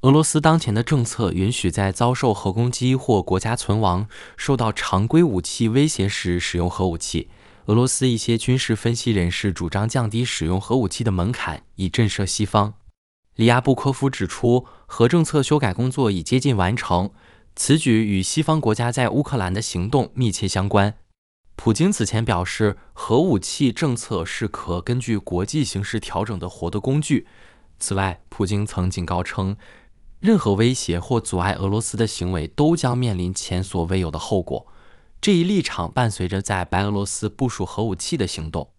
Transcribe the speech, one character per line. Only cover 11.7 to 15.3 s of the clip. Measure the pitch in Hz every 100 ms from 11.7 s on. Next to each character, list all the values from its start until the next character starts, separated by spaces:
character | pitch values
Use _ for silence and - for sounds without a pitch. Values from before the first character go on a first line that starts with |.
以 | - 92
震 | - 110
慑 | -
西 | 95 - 104
方。 | 107 104 - - _ _ _ _
里 | -
亚 | 113 120
布 | 127
科 | 127 139
夫 | 131 139
指 | 131 92
出， | - 110 123 123 - -
核 | - 117
政 | 175
策 | 160